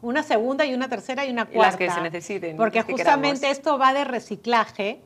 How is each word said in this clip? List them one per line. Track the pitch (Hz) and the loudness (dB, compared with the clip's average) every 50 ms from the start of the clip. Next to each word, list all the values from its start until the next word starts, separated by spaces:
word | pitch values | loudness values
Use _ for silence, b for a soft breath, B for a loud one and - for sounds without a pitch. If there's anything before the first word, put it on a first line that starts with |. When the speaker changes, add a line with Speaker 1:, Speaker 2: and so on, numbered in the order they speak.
Speaker 1:
Una | 233 240 254 302 | -6 -4 -2 -2
segunda | 302 - 254 214 226 254 269 285 302 | 0 0 0 0 0 0 0 0 0
y | 269 254 | 0 -2
una | 247 262 254 | -4 -4 -4
tercera | 262 254 - - 262 277 285 | -6 -6 -6 -6 -4 -4 -4
y | 262 | -2
una | 240 233 220 - | -2 -2 -2 0
Speaker 2:
Y | - 226 | 2 4
las | 214 190 185 | 4 4 4
que | 185 180 | 2 -2
Speaker 1:
cuarta. | 180 175 | -2 0
Speaker 2:
se | 175 | -2
necesiten, | 170 165 165 175 165 - 202 190 175 165 156 | -4 -4 -6 -8 -8 -6 -6 -6 -6 -4 -2
Speaker 1:
Porque | 170 226 220 220 226 | 0 0 2 2 0
Speaker 2:
las | 220 | 0
que | - | 0
Speaker 1:
justamente | 262 247 - 320 285 277 277 285 277 262 | -2 0 4 4 4 4 4 0 0 0
Speaker 2:
queramos. | 285 277 277 277 | 0 -2 -2 0
Speaker 1:
esto | - 320 285 254 | 0 0 2 4
va | 269 262 | 4 4
de | 269 277 285 | 4 2 0
reciclaje | 269 247 214 233 - 208 - - 233 240 226 208 - - - 196 208 269 - - | -2 -4 -6 -6 -8 -10 -8 -2 2 2 2 2 0 -2 -6 -4 -4 -6 -8 -12